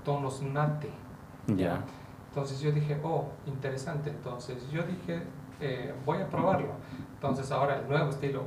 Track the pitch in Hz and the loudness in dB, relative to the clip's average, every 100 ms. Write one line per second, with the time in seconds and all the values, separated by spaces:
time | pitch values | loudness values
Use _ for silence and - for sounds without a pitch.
0 | 147 143 135 131 139 147 151 - - - | 0 0 0 -2 0 2 4 2 -2 -8
1 | - - - - - 98 90 90 107 - | -12 -14 -14 -4 2 4 4 2 -2 -8
2 | - - - 143 131 131 151 147 147 143 | -14 -14 -6 -2 -2 0 2 4 4 2
3 | 165 151 - - 151 127 139 131 170 151 | 0 0 0 -6 -6 -4 -2 -2 -2 -2
4 | 147 127 127 123 - 123 127 160 175 185 | -2 -4 -6 -6 -6 -8 -4 -2 -2 -2
5 | - 170 - - - - 147 127 127 127 | -2 -2 -4 -8 -12 -4 -2 -2 -4 -4
6 | 143 180 196 156 180 190 - - - - | 0 0 2 4 6 6 4 -4 -8 -10
7 | - - 139 127 - 113 139 113 117 147 | -10 -2 0 0 2 4 4 4 4 4
8 | 143 - 139 127 | 4 2 0 0